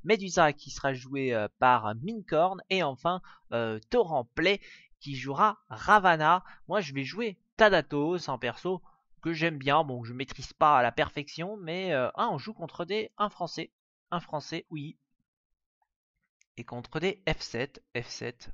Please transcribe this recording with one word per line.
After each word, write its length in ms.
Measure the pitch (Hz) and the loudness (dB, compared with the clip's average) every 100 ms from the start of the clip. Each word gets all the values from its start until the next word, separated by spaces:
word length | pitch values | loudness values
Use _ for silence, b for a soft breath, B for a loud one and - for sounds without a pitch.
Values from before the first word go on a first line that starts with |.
Medusa 480 | 156 208 190 175 156 | 2 0 2 4 4
qui 180 | - - | 2 -12
sera 220 | - 139 | -4 -4
joué, 400 | 131 131 139 131 | -4 -6 -4 0
euh, 160 | 113 104 _ | 0 -2 _
par 360 | 131 123 120 113 | 4 4 2 -6
Mincorn 640 | 160 226 - 156 180 185 - | -8 -8 -2 2 2 0 -4
et 140 | 190 | 0
enfin, 400 | 156 127 170 180 B B _ | 0 -2 -2 -2 B B _
euh, 280 | 117 113 110 _ | -4 -2 -4 _
Torrent 380 | 240 185 151 117 | 0 2 0 -2
Play 260 | - 170 202 B B B _ | 0 0 0 B B B _
qui 160 | 143 131 | -10 -8
jouera 420 | 131 139 214 208 _ | -6 2 2 0 _
Ravana. 760 | 110 - 208 185 160 156 180 B B - | -8 4 6 6 4 4 4 B B -4
Moi 140 | 196 | -4
je 100 | 151 | -2
vais 120 | 139 | -6
jouer 340 | 131 180 233 185 _ - | -6 -6 -6 -8 _ 4
Thanatos, 720 | 214 185 - 143 151 180 - | 6 6 2 -2 0 -2 -4
un 100 | 127 | -6
perso 440 | 120 - 180 185 b b b - | -6 -6 -6 -6 b b b -8
que 100 | 160 | -6
j'aime 260 | 165 170 151 | 0 -2 0
bien, 260 | 135 147 | 2 2
bon 200 | 151 123 | 2 -4
je 80 | 117 | -8
maîtrise 400 | 123 135 - - | -10 -10 -10 -14
pas 260 | - 156 143 | 2 6 6
à 40 | |
la 100 | 120 | 6
perfection, 640 | - 151 - 143 - 175 214 | 2 -2 -2 -10 -8 -8 -8
mais, 360 | 165 175 190 | -6 -4 0
euh, 160 | 143 120 | 0 0
ah, 140 | - - | 0 -2
on 60 | 156 | -2
joue 140 | 208 | -8
contre 320 | 220 170 - | -12 -12 -10
des, 260 | 170 214 - - | -6 -4 -6 -4
un 140 | 208 | -6
français, 420 | - 170 - 160 _ _ _ _ | -4 -8 -8 -10 _ _ _ _
un 100 | 175 | -8
français, 460 | - 151 - 165 - | -6 -10 -8 -10 -10
oui, 280 | 156 143 - _ _ _ _ _ _ _ _ _ _ _ _ _ _ _ - | -12 -12 -14 _ _ _ _ _ _ _ _ _ _ _ _ _ _ _ -18
et 60 | |
contre 360 | 117 120 120 156 | -14 -14 -8 -4
des 220 | 180 - - | -4 -2 -4
F 140 | - | -4
sept, 420 | - 117 135 - _ 120 | -4 -6 -6 -10 _ -10
F 100 | - | -10
sept 440 | - 120 - - | -10 -12 -12 -16